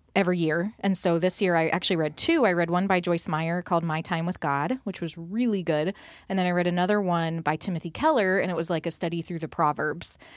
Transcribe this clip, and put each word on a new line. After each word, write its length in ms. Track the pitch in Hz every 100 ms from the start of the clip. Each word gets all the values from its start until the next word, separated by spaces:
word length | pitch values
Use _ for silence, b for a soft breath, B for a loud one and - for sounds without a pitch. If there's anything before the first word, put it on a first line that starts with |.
| _ 196
every 200 | 180 180
year. 340 | 160 165 196 -
And 180 | 196 190
so 220 | 180 170
this 200 | 180 -
year 140 | 185
I 140 | 170 160
actually 260 | 180 -
read 220 | 175 151 -
two. 280 | - 330
I 80 | 220
read 180 | 175 170
one 180 | 175 196
by 100 | 185
Joyce 300 | 175 170 -
Meyer 340 | 160 165 175
called 220 | - 170
My 160 | 165 156
Time 260 | - 165 170
with 140 | 180
God, 400 | 151 139 160 262
which 180 | 202 180
was 160 | 165 170
really 460 | 170 214 247 202
good. 320 | 165 151 165 - B B B
And 80 | 196
then 80 | 180
I 40 |
read 160 | 175 175
another 340 | 175 185 208
one 400 | 185 170 165 165
by 140 | 156
Timothy 360 | 156 - 170 170
Keller, 500 | - 302 285 190 190
and 100 | 180
it 60 | 165
was, 120 | 170
like, 160 | 165
a 60 | 165
study 320 | - 170 170
through 160 | - 170
the 80 | 160
Proverbs. 720 | - 151 147 151 156 - - B